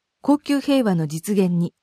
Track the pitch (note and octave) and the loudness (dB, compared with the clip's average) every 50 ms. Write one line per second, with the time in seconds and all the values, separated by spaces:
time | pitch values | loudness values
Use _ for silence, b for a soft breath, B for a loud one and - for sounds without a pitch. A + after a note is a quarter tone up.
0 | _ _ _ _ - - C#4+ D4 - - C#4+ C#4 C4+ - C#4 C4+ B3 G#3 F#3 E3 | _ _ _ _ 0 0 0 0 0 -2 -2 -2 0 0 0 2 2 2 0 0
1 | D#3+ D3 D3+ D#3+ - G3 G#3 F#3+ F#3+ F3+ F3 E3+ E3+ - - _ | -2 -4 -6 -8 -6 -2 0 0 0 0 0 -2 -2 -4 -6 _